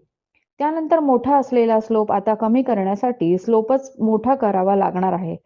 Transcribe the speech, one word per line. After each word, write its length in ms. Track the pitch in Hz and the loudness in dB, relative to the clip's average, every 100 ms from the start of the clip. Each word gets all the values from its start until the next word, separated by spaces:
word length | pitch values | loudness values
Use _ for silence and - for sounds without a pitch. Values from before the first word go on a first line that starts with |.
| _ _ _ _ _ - | _ _ _ _ _ -6
त्यानंतर 400 | 294 320 311 330 | -4 -4 0 2
मोठा 380 | 285 247 254 285 | 2 0 2 0
असलेला 420 | 269 247 226 220 | 2 2 2 2
स्लोप 320 | 220 220 214 | 0 0 0
आता 220 | 208 220 | 0 0
कमी 280 | 214 220 247 | 0 2 2
करण्यासाठी 760 | 262 208 190 202 247 240 165 180 | 2 0 -2 -2 -4 -2 0 0
स्लोपच 580 | 226 226 220 269 269 - | 0 0 2 -2 -4 -4
मोठा 360 | 220 214 240 269 | 0 0 0 0
करावा 400 | 220 196 185 196 | 0 0 0 2
लागणार 380 | 180 180 185 | 0 -2 -2
आहे. 220 | 180 170 170 | -2 -6 -10